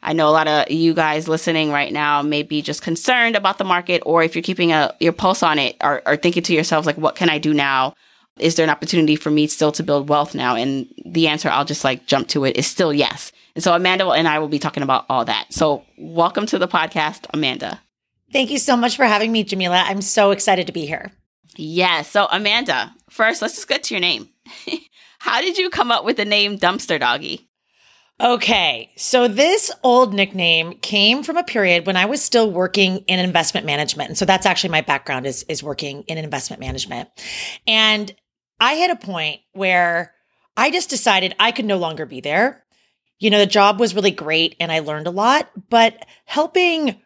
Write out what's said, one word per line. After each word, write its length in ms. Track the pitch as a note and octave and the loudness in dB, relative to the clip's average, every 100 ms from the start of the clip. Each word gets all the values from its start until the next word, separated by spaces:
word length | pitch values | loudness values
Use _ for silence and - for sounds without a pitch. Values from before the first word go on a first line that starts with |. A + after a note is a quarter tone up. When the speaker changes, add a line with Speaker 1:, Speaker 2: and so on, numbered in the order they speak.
Speaker 1:
I 100 | - | -2
know 160 | D#3+ D3+ | 2 4
a 20 | |
lot 160 | D#3+ D#3 | 4 4
of 240 | D3+ - | 2 0
you 220 | D#3+ E3 | 2 2
guys 360 | E3 D#3 D3+ D#3+ | 2 0 0 -2
listening 440 | D#3 - D#3+ D#3 | -2 0 0 0
right 200 | C#3+ C#3+ | 0 -2
now 280 | D3 D3 D3 | -2 0 2
may 220 | D3 D3 | 0 -2
be 180 | D3 D3+ | -2 -4
just 220 | C#3+ D3+ | -4 -6
concerned 540 | - E3 - B3 A#3 A3 | -4 -2 2 2 2 2
about 200 | G3 G3 | 0 -2
the 80 | |
market, 380 | F#3+ F3+ F3 F3 | 0 0 0 -2
or 180 | - E3 | 2 2
if 140 | D#3+ E3 | 2 -2
you're 60 | |
keeping 280 | E3 F#3 E3+ | -6 0 2
a, 240 | D#3 C#3+ - | 4 2 2
your 140 | E3 | 0
pulse 280 | E3+ F#3 F#3 | 2 0 2
on 160 | E3+ D3+ | 2 2
it, 160 | C3 - | -2 -2
or, 220 | C#3+ C#3+ - | -2 0 -2
or 100 | D3 | 0
thinking 260 | F3 F3 | 2 0
to 80 | E3+ | 0
yourselves, 340 | D#3+ E3 D#3 D#3 | 0 2 0 0
like, 120 | D3 | 0
"What 180 | D#3 - | -2 0
can 140 | E3+ | 0
I 80 | D3+ | 0
do 160 | D#3 | 0
now? 400 | D3+ C#3 C3+ C3 - _ _ _ _ | 0 2 0 0 -4 _ _ _ _
Is 180 | E3 E3 | 0 2
there 80 | |
an 60 | D#3 | 0
opportunity 460 | D3 D3 F3+ D#3 D3+ | 0 0 2 2 2
for 140 | D#3 | 2
me 160 | D3+ D3 | 0 2
still 260 | - D3+ | 2 0
to 100 | - | 0
build 280 | E3 C#3+ C#3+ | -2 -2 2
wealth 240 | D3 D3 | 0 0
now?" 220 | C3+ B2+ A#2+ | -2 -2 0
And 300 | C3 C3+ A#2+ - - | -2 -4 -6 -14 -6
the 220 | E3 D#3+ | 0 0
answer, 200 | D3+ D3+ | 0 0
I'll 160 | - | -2
just, 200 | C#3+ D3 | -2 -2
like, 200 | C#3 B2+ - | -2 -2 0
jump 220 | C#3 A#2 | 0 0
to 160 | D3+ | -2
it, 120 | C3+ - | 0 0
is 100 | D#3+ | -2
still 260 | - F3 | 0 0
yes. 400 | C#3+ B2+ - - _ _ | 2 0 -2 -12 _ _
And 100 | - | -2
so 80 | E3+ | 2
Amanda 340 | E3+ F#3 F#3 F#3 | 2 2 2 2
and 180 | D3+ E3 | 2 2
I 120 | D3+ | 0
will 80 | D3+ | 0
be 100 | D3 | -2
talking 240 | D3 - | -2 -4
about 240 | C#3 C3 - | 0 0 0
all 160 | B2+ | -2
that. 300 | A#2 G#2+ - | 0 -4 -4
So 300 | - D#3 C#3+ _ _ | 0 0 0 _ _
welcome 480 | D#3+ E3 E3+ G3 G#3+ | -8 0 0 0 -4
to 120 | - | -2
the 100 | F3+ | 0
podcast, 560 | F3 D#3+ E3+ D3+ - - | 0 -2 -2 -4 -4 -8
Amanda. 480 | D3+ C#3+ B2+ - - _ _ _ _ _ | -4 -2 -4 -8 -12 _ _ _ _ _
Speaker 2:
Thank 180 | C#4 A#3+ | -2 -2
you 80 | C#4+ | -2
so 180 | - B3 | 2 2
much 200 | A#3+ A#3+ | 2 2
for 80 | |
having 260 | B3 G#3 A3+ | 2 2 2
me, 140 | A3+ | 0
Jamila. 400 | G#3 F#3+ F3+ F3+ F3+ | -2 -2 0 2 0
I'm 160 | G3 | -2
so 300 | G3 - G3+ | 0 4 4
excited 340 | G3+ - F#3 E3+ | 4 2 0 0
to 60 | |
be 140 | E3+ D3 | -6 -8
here. 260 | D#3+ - _ _ _ _ | -8 -10 _ _ _ _
Speaker 1:
Yeah. 480 | - D#3 E3+ F3+ E3 | -14 -6 -2 0 0
So 240 | D3 G3+ G3 | 0 0 2
Amanda, 600 | F#3 G#3 A3 A#3+ C3 - _ _ | 0 0 0 0 -4 -4 _ _
first, 320 | - A3 - | 0 0 0
let's 140 | - | -6
just 140 | - - | -8 -4
get 160 | C4+ | -4
to 100 | - | -4
your 60 | G#3 | -2
name. 300 | F3 B2+ - _ - - - | -2 -2 -8 _ -20 -18 -10
<laughs> 520 | E4 - _ - _ | -10 -12 _ -20 _
How 200 | - A#3 | -2 -2
did 160 | F4+ E4+ | -2 -2
you 140 | F#4 | -4
come 220 | - A#3+ | -2 0
up 120 | A#3 | 0
with 120 | G#3+ B3+ | 0 -2
the 80 | |
name 340 | G#3 G#3 G3+ G3+ | 0 0 0 0
Dumpster 400 | F3+ F#3+ - D#3 | 0 0 -2 0
Doggy? 500 | B2 A#2+ D3+ B2+ _ _ _ _ _ _ _ _ | 0 -2 -4 -12 _ _ _ _ _ _ _ _
Speaker 2:
Okay. 680 | A#3+ A#3+ A3 A3 E3 A#2+ A2+ - | 0 2 2 2 2 -2 -10 -10
So 320 | - B3+ B3 | 0 2 2
this 420 | G#3 D4+ G#4 - - | 2 2 2 -2 0
old 280 | B3+ B3 B3+ | 4 4 4
nickname 600 | G3 G3 F#3+ E3+ E3 E3 F3+ | 2 -2 0 2 2 0 -8
came 400 | - G3+ G#3 B3+ | -4 2 2 2
from 140 | D4+ D#4+ | -2 -4
a 80 | |
period 420 | F4 A#3 F#3+ F3 F3 | -2 0 2 2 0
when 100 | F#3 | -2
I 100 | G3 | 0
was 160 | C#4+ | -2
still 280 | - A#3+ A3 | 0 2 2
working 540 | F3 F#3 G3+ F#3+ F#3 - | 0 -2 2 0 0 -2
in 140 | F#3 | -2
investment 440 | F3+ E3+ D#3+ F#3+ D3+ | 0 0 0 -4 -4
management. 420 | C#3+ D3+ D3+ D3 | -4 -4 -6 -6
And 100 | - | -2
so 60 | |
that's 220 | F#3 F#3+ G3+ | 2 2 2
actually 240 | F3+ E3+ | 0 0
my 100 | D#3 | -2
background 460 | - C#3 - C3 C3+ | 0 -4 -2 -6 -6
is, 160 | B2+ - | -8 -8
is 140 | D#3 | -8
working 400 | C#3+ C3+ D3 C#3 - | -8 -8 -10 -12 -10
in 100 | D#3+ | -10
investment 400 | D#3 C#3 - - | -8 -8 -8 -10
management. 500 | C3 C3 - A#2+ - - - - - - - | -10 -8 -8 -10 -14 -16 -14 -12 -12 -6 0
And 440 | A3 A3 G#3+ G3+ - _ _ _ _ | 2 2 2 -4 -14 _ _ _ _
I 160 | A#3 | 0
hit 160 | D#4 F4+ | 2 0
a 60 | E4+ | -2
point 460 | - F3+ D#3 D3 _ | -6 -6 -6 -8 _
where 600 | - F#3+ F3+ F3 E3+ F3 _ _ _ _ - | -4 0 2 2 0 -4 _ _ _ _ -2
I 160 | C4 | 0
just 180 | F#4 F4 | 0 -4
decided 460 | C4 A#3+ F#3+ F#3 - | -2 2 2 0 0
I 140 | A3 | 0
could 140 | A3+ G#3+ | 0 -2
no 100 | G3 | 0
longer 280 | E3 D#3 | -2 -6
be 160 | D#3 C3 | -10 -10
there. 440 | C#3+ D#3+ B3 C#4+ _ _ _ _ _ _ | -2 0 0 -2 _ _ _ _ _ _
You 100 | G#3+ | 2
know, 80 | G#3 | 4
the 80 | G3+ | 4
job 320 | G#3 G3+ G#3 | 6 4 4
was 160 | A#3 | 0
really 160 | F#3+ G3+ | 2 0
great 460 | - D#3 D#3+ E3 - | -2 -2 0 -2 -4
and 140 | E3+ | -4
I 80 | D#3+ | -4
learned 260 | D3+ D3+ D#3 | -4 -6 -6
a 60 | |
lot, 360 | F3+ A3 D4 D4 - - | 0 2 2 -2 -12 0
but 340 | A#3 A3+ A3 - _ | 4 4 0 -20 _
helping 760 | _ D4 D#4+ F#4 F4+ E4 C#4+ - | _ -2 0 2 2 2 -2 -4